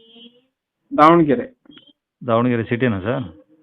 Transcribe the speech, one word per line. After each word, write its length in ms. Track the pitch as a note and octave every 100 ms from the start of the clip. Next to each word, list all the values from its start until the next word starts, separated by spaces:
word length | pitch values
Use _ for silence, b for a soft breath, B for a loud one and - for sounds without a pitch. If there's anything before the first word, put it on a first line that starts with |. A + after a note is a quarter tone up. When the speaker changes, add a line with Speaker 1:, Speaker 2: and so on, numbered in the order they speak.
| _ - A#3 _ _ _ _ _ - G3+
Speaker 1:
ದಾವಣಗೆರೆ. 640 | D3+ E3+ D3+ B2 - _ _ - _ _ _ _ B2
Speaker 2:
ದಾವಣಗೆರೆ 360 | A2+ B2 A#2
ಸಿಟಿನಾ 360 | A2 A#2 B2+ G2+
ಸರ್? 400 | F#2+ C#3 G2 - _ _